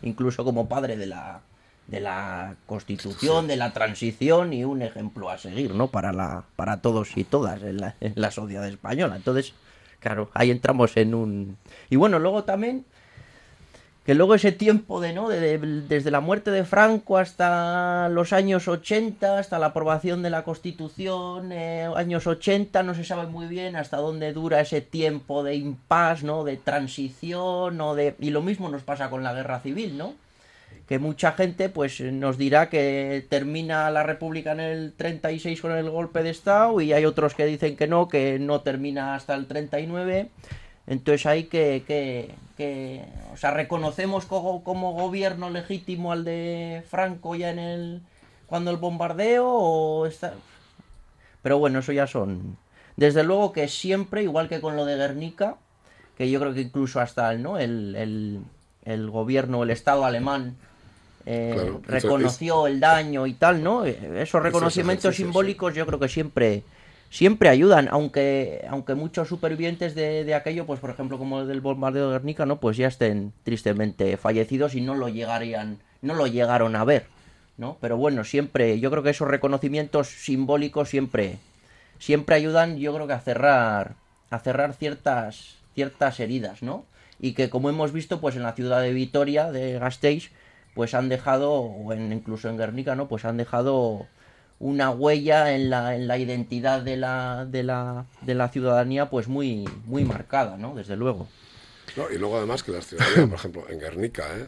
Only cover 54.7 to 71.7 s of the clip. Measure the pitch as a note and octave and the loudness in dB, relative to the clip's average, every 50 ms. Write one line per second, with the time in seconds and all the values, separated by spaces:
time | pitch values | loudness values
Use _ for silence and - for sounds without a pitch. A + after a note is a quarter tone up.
54.7 | D3+ D3 D3 C#3+ C#3+ C#3 C#3 C#3+ C#3 C#3+ D#3 E3+ E3+ - G3+ G#3 - - _ _ | -2 -2 -2 0 0 0 0 -2 -2 -4 -8 -10 -4 -2 -2 -2 -2 -6 _ _
55.7 | _ _ _ - _ _ _ _ _ _ C3 B2+ C3 C#3 C#3+ C#3+ C3 C3 C3+ B2 | _ _ _ -20 _ _ _ _ _ _ 0 0 2 2 0 0 -2 -4 -6 -4
56.7 | B2 C#3 C#3 B2+ C3 C#3 B2 A#2 - - A#2 A2+ A2+ A2+ A#2+ D3+ G3 F#3+ C#3 A#2 | -2 -2 -2 -2 0 -2 -2 -2 0 0 0 0 0 0 -4 -4 -4 -2 -2 -2
57.7 | A#2 A2+ G#2 G2+ G2 G#2 A2 A2 A2 A2 G#2+ G#2 G#2 G2+ G2 - - _ _ _ | -2 -4 -4 -6 -4 -6 -4 -4 -4 -4 -4 -6 -6 -8 -10 -14 -18 _ _ _
58.7 | _ _ _ - A2+ A2 A2 G#2+ G#2+ A2+ A2 A#2 C3 C3+ C3 B2 B2+ A#2+ A#2+ A#2 | _ _ _ -6 -6 -4 -4 -4 -4 -4 -2 2 2 0 0 0 0 0 0 0
59.7 | A#2 A#2 - - C#3 C#3 C3+ C3 B2 A#2 B2+ C#3 C#3 C#3 B2+ B2 B2 B2+ - - | 0 0 2 2 2 4 2 2 0 0 -2 -2 -2 -2 -4 -6 -10 -14 -20 -20
60.7 | - _ - - - _ _ _ _ _ - - A#2 A#2 A#2 A#2 A#2 A2 F#2 F#2 | -20 _ -20 -20 -20 _ _ _ _ _ -10 -6 -4 -4 -2 -2 -2 -2 -2 -2
61.7 | G2 - - - C3 C3 B2+ C#3 C#3 C#3 C3+ B2+ B2 - E3 E3 E3 D#3+ D3+ C#3+ | -4 -6 -8 -4 -4 0 2 2 2 4 2 2 0 -2 -2 2 2 4 4 4
62.7 | C#3 C3+ C#3 D#3 E3 D#3+ D#3 D3+ D3 C#3 C3 C3+ B2 - - E3+ F3+ E3 D3+ E3+ | 2 4 6 6 6 6 4 0 -2 -2 -2 -4 0 4 6 6 6 6 2 0
63.7 | G#3+ B3 A3 D#3 A#2 - G2+ D2+ E2 F2+ C#3+ D#3 - F3 D#3 E3+ F3 E3+ E3 E3+ | 0 2 0 0 -2 -4 -6 -8 -4 -4 -4 2 2 2 2 4 2 4 2 2
64.7 | E3 F3+ F3 F3 F#3 F#3 - G3 F3+ F#3 F#3+ F3 E3+ F#3+ G3 G3 G3+ - F#3+ F3+ | 2 2 2 2 0 2 2 0 2 2 -2 0 2 2 2 2 0 0 -2 -2
65.7 | D#3 D#3 D#3+ D#3 - C#3+ C#3 C3 - E3 D#3 D3+ - - A#2+ A2 G#2 G2+ - - | 0 0 -2 -2 0 0 0 -2 0 -2 -4 -2 2 4 4 4 4 2 -4 -8
66.7 | - - - - - - _ - - - E3+ F#3+ G#3+ G#3+ G#3+ E3+ B2+ C3 D#3 G3 | -20 -20 -20 -20 -20 -20 _ -18 0 6 6 6 8 10 8 8 10 10 10 10
67.7 | G3 D#3 C#3 - - D3 D3+ C#3+ - C#3+ C#3 C#3 C#3 C3+ C3 G2+ D2+ - - - | 10 8 8 6 2 0 0 0 0 2 2 2 2 2 0 -2 -4 -8 -8 -8
68.7 | - C#3 C3+ - C#3 C#3+ D#3 E3 - - E3 D#3 F3+ E3+ E3+ D#3+ D#3+ D#3 E3 E3+ | -8 -8 -4 -4 -4 -4 -4 -4 -4 -4 -4 -4 -4 -4 -2 -2 -2 -2 -2 -4
69.7 | E3+ E3+ F3 E3+ D3+ D#3 D#3 D3+ D#3 D#3 D#3 D3 D3+ D3 D3 D#3 D#3+ E3+ E3 D#3 | -4 -4 -4 -6 -4 -2 -2 -2 0 -2 -2 0 0 0 0 -2 -4 -4 -4 -6
70.7 | C#3+ B2+ B2+ C3 A#2 - C#3 C3 C3+ B2+ C3+ C3+ C3+ C3+ C3+ C3+ C#3 C3+ C3 C#3 | -6 -6 -6 -10 -8 -8 -8 -8 -6 -6 -6 -6 -4 -4 -4 -4 -6 -4 -2 -2